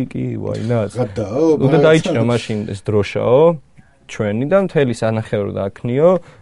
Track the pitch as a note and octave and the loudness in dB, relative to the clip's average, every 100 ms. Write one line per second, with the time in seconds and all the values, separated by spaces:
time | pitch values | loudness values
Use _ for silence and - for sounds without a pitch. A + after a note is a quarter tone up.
0 | B2+ C3 B2+ A2 G2+ G#2+ G#2+ A#2+ G2+ A2 | -6 -6 -8 -8 -8 -6 -2 -2 -2 -4
1 | B2 A#2 G2+ A#2+ D#3+ D3+ C3+ D3+ D3+ D#3+ | -6 -6 -6 0 2 2 2 4 6 4
2 | F#3 C#3+ A#2 A#2+ - G#2+ G#2 G2 - G#2 | 2 0 0 0 -2 -6 -6 -8 -2 0
3 | G2 G#2+ A2 B2+ E3 E3 - _ - _ | 0 -2 2 4 4 2 -8 _ -20 _
4 | - - G#2+ G#2+ C#3+ F#3+ F#3+ D#3+ C3+ A2+ | -16 -6 -4 -2 0 0 0 0 0 0
5 | A2+ A2 A2 G#2+ G2+ G2 G2 - A#2+ B2 | -2 -2 -4 -4 -4 -4 -6 -6 -4 2
6 | E3+ F#3 - - | 2 2 -2 -20